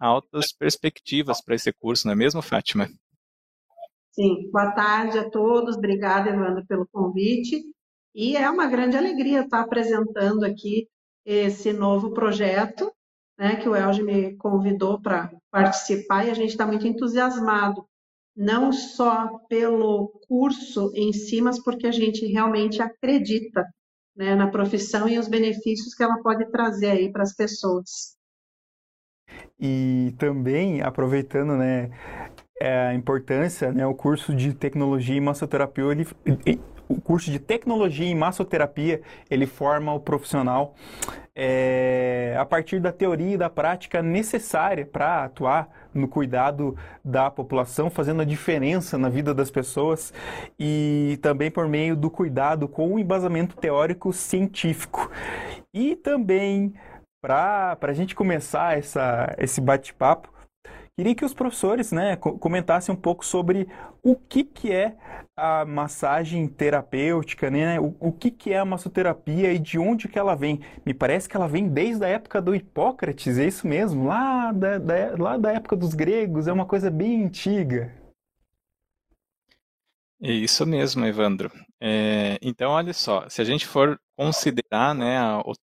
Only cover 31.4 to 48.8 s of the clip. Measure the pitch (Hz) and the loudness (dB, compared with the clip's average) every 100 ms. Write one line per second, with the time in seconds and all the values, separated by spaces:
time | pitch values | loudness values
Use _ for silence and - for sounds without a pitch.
31.4 | 147 139 131 127 120 123 - - - - | 0 2 2 0 -4 -8 -16 -14 -14 -18
32.4 | - - 131 127 123 123 123 135 127 135 | -18 -4 -2 0 0 0 0 -2 0 0
33.4 | 170 175 131 127 135 135 143 147 - 139 | 0 0 -2 0 0 0 0 0 0 0
34.4 | 139 135 143 147 139 135 123 139 143 143 | 0 -2 -2 0 0 0 0 0 0 -2
35.4 | 135 139 139 - 139 147 160 - - 135 | -2 -2 -2 0 0 0 -2 -4 0 2
36.4 | - 247 - - - 135 - 170 160 143 | 2 -2 -4 -14 -4 -2 2 0 0 -4
37.4 | 143 233 247 220 190 143 175 165 165 185 | -2 -2 0 0 0 0 -2 0 0 0
38.4 | 185 160 147 - 156 156 - - - 135 | -2 0 0 0 -2 -2 -4 -20 -2 0
39.4 | 135 - 139 147 151 147 147 147 - 143 | 0 0 0 0 0 -4 -2 -2 0 0
40.4 | 127 127 143 - - - - - - - | 2 2 0 -6 -20 -12 -12 -12 -14 -4
41.4 | 131 131 131 127 127 127 123 123 120 127 | 0 2 2 2 2 2 0 0 -2 -2
42.4 | 135 165 156 190 175 170 190 156 180 196 | 0 0 0 0 -2 0 0 2 0 0
43.4 | 170 160 151 180 - 170 165 180 220 240 | -2 0 0 -2 -4 -2 0 0 0 -4
44.4 | - 160 180 180 143 147 147 170 131 - | -2 0 0 0 -4 -2 0 0 -2 -2
45.4 | 127 151 151 - - - 139 151 135 123 | 2 2 0 -10 -8 -4 -2 0 0 2
46.4 | 139 143 143 87 - - 135 131 139 139 | 0 0 -4 -6 -12 -14 -2 0 0 -2
47.4 | 127 131 123 - 165 170 147 160 151 147 | -2 -2 -2 -2 -2 -2 -2 0 0 -2
48.4 | - 156 135 180 | -2 0 0 0